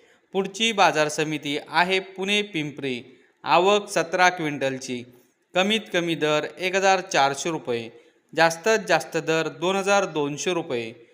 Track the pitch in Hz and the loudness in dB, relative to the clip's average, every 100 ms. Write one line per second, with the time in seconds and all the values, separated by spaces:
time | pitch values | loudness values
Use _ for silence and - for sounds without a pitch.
0 | _ _ _ 190 190 196 226 208 180 151 | _ _ _ -4 -4 -2 0 4 4 4
1 | 151 151 156 151 143 143 - 156 180 190 | 0 0 -2 -4 -4 -6 -4 0 2 0
2 | 190 - 190 208 208 165 151 143 139 123 | -4 -8 -2 0 -2 -4 -6 -6 -6 -6
3 | 113 - _ _ - 156 180 208 202 - | -10 -20 _ _ 2 4 4 2 0 -2
4 | 165 185 180 180 156 143 135 131 - 123 | -2 4 4 4 -4 -2 -4 -4 -8 -10
5 | 113 - _ _ _ 175 190 220 214 180 | -10 -20 _ _ _ 0 2 0 0 -2
6 | 170 156 151 151 151 - 180 190 190 190 | 0 0 2 0 -2 -4 -2 2 4 2
7 | 180 156 139 139 175 160 131 120 113 - | 2 2 2 2 -4 -4 -4 -4 -6 -16
8 | _ _ _ 143 165 165 220 220 180 165 | _ _ _ 2 2 2 0 0 2 0
9 | - 165 147 160 156 139 170 196 190 202 | 0 -4 0 0 0 -2 -2 0 2 2
10 | 190 156 143 147 185 170 165 127 113 120 | 2 -2 -4 -4 -4 -4 -2 -4 -6 -12
11 | - | -20